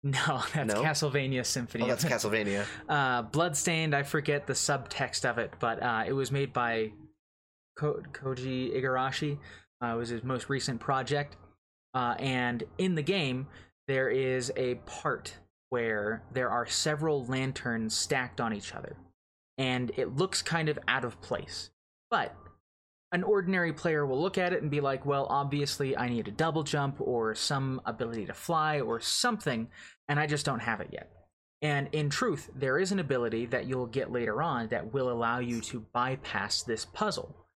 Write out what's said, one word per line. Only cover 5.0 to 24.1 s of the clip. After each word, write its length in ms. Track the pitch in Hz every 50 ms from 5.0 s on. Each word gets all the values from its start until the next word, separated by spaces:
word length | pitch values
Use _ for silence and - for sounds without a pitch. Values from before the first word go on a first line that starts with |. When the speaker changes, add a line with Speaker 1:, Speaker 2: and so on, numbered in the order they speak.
| 139 123 - - - 131
Speaker 1:
of 100 | 117 113
it, 160 | 113 - - -
but, 240 | - 117 113 - -
uh, 220 | 123 117 110 110
it 60 | - 131
was 180 | 135 135 123
made 220 | 135 139 139 139 -
by 400 | 123 120 117 117 113 110 107 104 - - - _ _ _ _ _ _ _ _ _ _ _ _ _
Ko-, 260 | - 151 151 143 - - - -
Koji 640 | - - 135 131 123 127 135 131 127 127 123 -
Igarashi. 600 | 131 127 135 127 127 127 131 127 - - 151 143 143 - - - - - _ _ _ 123
Uh, 60 | 117
it 80 | 117
was 120 | 117 120 117
his 120 | 120 117 113
most 260 | 127 131 123 - -
recent 320 | 139 135 - - 131 113
project. 560 | - - 139 131 131 113 143 143 147 143 - - - - - _ _ _ _ _ _ _ -
Uh, 220 | 131 123 120 117 -
and 460 | - 135 131 127 123 123 120 117 - - - -
in 160 | 190 190 180
the 80 | 160 147
game, 440 | 135 190 196 160 135 123 127 135 143 - - - - _ _ _
there 220 | - 135 131 131 127
is 440 | 107 131 135 131 127 127 123 127 -
a 200 | - 131 127 123 123 -
part 480 | - - - - 123 127 - - - - - - _ _ _ _ _
where 520 | 127 123 117 113 110 104 104 104 110 113 - - -
there 180 | 131 127 120
are 160 | 101 120 117
several 580 | - - - - 156 151 147 156 160 151 143 127
lanterns 680 | 120 131 131 131 131 127 - - 123 117 113 113 110 110
stacked 440 | - - - 147 131 127 120 - -
on 120 | 123 113 107
each 220 | 101 101 - -
other. 220 | - - - - - - - _ _ _ _ _ _ _ _ _ -
And 340 | 135 127 127 127 127 120 -
it 200 | - 131 80 131
looks 260 | 135 180 190 - - -
kind 260 | - 165 170 160 156
of 100 | 151 143 - -
out 160 | 120 135 123
of 160 | 120 110 -
place. 500 | - - 123 90 - - - - - - _ _ _ _ _ _ _ _
But 240 | 240 202 127 - - - - - - _ _ _ _ _ _ _ _ _ _ _ -
an 80 | 175 185
ordinary 500 | - 214 202 185 170 190 185 175 165 151
player 320 | - - 175 160 151 147
will 160 | 139